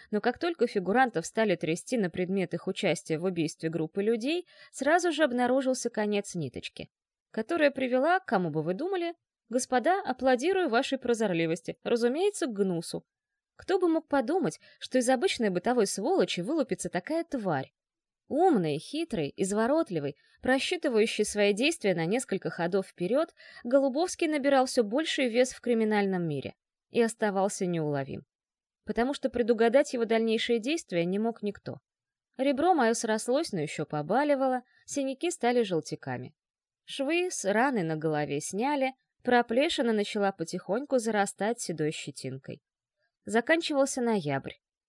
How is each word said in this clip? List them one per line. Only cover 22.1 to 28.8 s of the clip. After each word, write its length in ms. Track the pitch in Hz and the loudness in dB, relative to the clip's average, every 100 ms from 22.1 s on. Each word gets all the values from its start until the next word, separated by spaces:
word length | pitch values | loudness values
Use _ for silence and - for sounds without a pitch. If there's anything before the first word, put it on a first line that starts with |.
| 233 - 185 202 | -2 -2 -4 -4
ходов 380 | - 175 196 185 | -4 -2 -2 -4
вперёд, 460 | - 175 262 330 _ - - | -6 -2 0 -2 _ -20 -14
Голубовский 640 | 240 269 269 254 359 - 330 | 0 2 2 0 -2 -2 -2
набирал 380 | 302 269 269 254 | 0 2 2 2
всё 180 | - | 0
больший 460 | 208 247 320 - 254 | 0 0 -2 -2 0
вес 220 | 226 254 | 2 0
в 100 | - | -2
криминальном 640 | - 226 220 214 196 185 170 | -2 0 2 2 2 0 -2
мире 260 | 143 - - _ _ _ | -4 -6 -12 _ _ _
и 100 | - | 0
оставался 640 | 226 - 214 190 196 - 185 | 0 0 0 2 0 0 -2
неуловим. 600 | 170 151 143 135 - - _ _ _ _ _ | 0 0 -2 -4 -8 -14 _ _ _ _ _